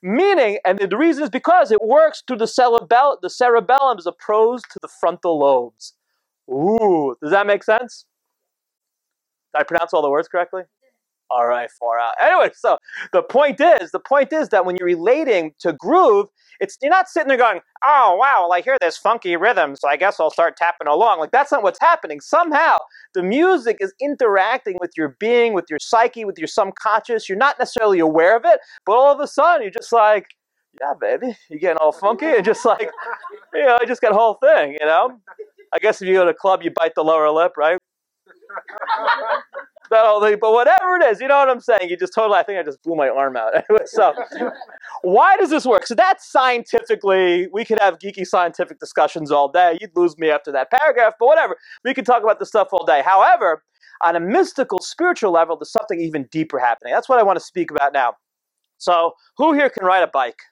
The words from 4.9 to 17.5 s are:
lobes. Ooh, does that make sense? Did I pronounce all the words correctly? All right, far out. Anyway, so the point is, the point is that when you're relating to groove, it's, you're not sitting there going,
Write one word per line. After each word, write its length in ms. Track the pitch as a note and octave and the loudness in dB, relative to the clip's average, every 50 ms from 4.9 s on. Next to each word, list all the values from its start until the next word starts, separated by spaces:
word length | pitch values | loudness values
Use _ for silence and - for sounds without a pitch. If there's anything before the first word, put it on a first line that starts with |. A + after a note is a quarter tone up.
| - - - F3 E3+ E3+ _ F3+ E3 D3+ | -12 -4 -4 -4 -4 -2 _ -4 -2 2
lobes. 540 | C#3+ C#3 C#3 B2+ A#2+ A#2+ _ _ - - _ _ _ _ _ _ _ _ _ _ _ - | 2 2 2 2 0 -4 _ _ -20 -20 _ _ _ _ _ _ _ _ _ _ _ -10
Ooh, 680 | B2+ C3+ D3+ F#3+ A3 A3+ A3 G3+ F3+ D#3+ D3 C3+ B2 _ | -6 -4 -2 0 0 2 2 2 0 0 0 -4 -6 _
does 100 | - D3 | -6 -2
that 160 | E3+ G3 G3+ G3+ | 0 0 0 0
make 160 | G3+ G3+ - | -2 -2 0
sense? 420 | - G#3+ A3 B3+ A3+ - - _ _ _ _ _ _ _ _ _ _ _ _ _ _ _ _ _ _ _ _ _ _ _ _ _ _ _ _ _ _ _ | -2 -2 -2 -2 -8 -16 -20 _ _ _ _ _ _ _ _ _ _ _ _ _ _ _ _ _ _ _ _ _ _ _ _ _ _ _ _ _ _ _
Did 80 | D3+ | -4
I 20 | D3 | -4
pronounce 300 | - E3+ E3+ E3+ E3+ - | 0 -2 -4 -2 0 -2
all 80 | E3 | 0
the 80 | D3+ C#3+ | 0 0
words 180 | C#3 D3 E3 - | 0 -2 -2 -2
correctly? 360 | - F3+ F3 - - F#3 F3+ _ _ _ _ _ _ _ _ _ _ _ _ _ | -4 -4 -4 -4 -6 -14 -14 _ _ _ _ _ _ _ _ _ _ _ _ _
All 140 | B2 B2 A#2+ A#2+ | -2 -2 0 0
right, 220 | A#2+ A#2+ A#2+ A2+ | 0 -2 -4 -10
far 300 | _ _ A#2+ A#2 A#2 A#2 | _ _ -6 -4 -2 -2
out. 160 | A#2 A#2 - - | -2 -4 -2 0
Anyway, 300 | - D4 F4+ F4+ C4 F3 - | 0 2 2 2 0 0 -2
so 240 | _ - A3+ F3 - _ - - - - - - | _ -2 -2 -2 -2 _ -14 -18 -16 -16 -2 -2
the 80 | F#3 | -2
point 400 | E3+ - - B3 D4 D4 A#3+ - | -2 0 0 0 0 0 0 0
is, 300 | C#4+ F4 E4 A#3+ F3+ D#3+ | 4 4 4 2 2 -4
the 80 | - F#4 | -8 -10
point 340 | _ - C4+ C#4+ C#4 - D#4 | _ 0 0 0 0 0 -2
is 160 | D#4 D4+ G3+ | -4 -4 0
that 160 | - G3 F3+ | 0 0 0
when 100 | F#3 F3+ F3+ | 0 -4 -4
you're 100 | F3+ F3 | -2 -2
relating 680 | F3 E3 E3 G3 B3+ D4+ D#4+ C#4 A3 F3+ E3 D#3 _ _ | -2 0 0 0 0 0 0 0 0 0 -2 -4 _ _
to 140 | - F3 D#3+ | -6 -6 -6
groove, 520 | C#3 - F#3 C#4+ F4+ F#4 C#4+ G#3 - - - _ _ _ _ _ _ | -4 -4 0 2 4 4 4 4 2 0 -2 _ _ _ _ _ _
it's, 160 | - - - _ | -10 -10 -8 _
you're 80 | - C#4+ | -2 0
not 180 | E4+ F#4+ D#4+ - | 2 2 0 0
sitting 200 | - E4+ D4+ C4+ | -4 -4 -2 -2
there 100 | C4+ A#3+ | 2 2
going, 220 | B3 A#3 | 2 2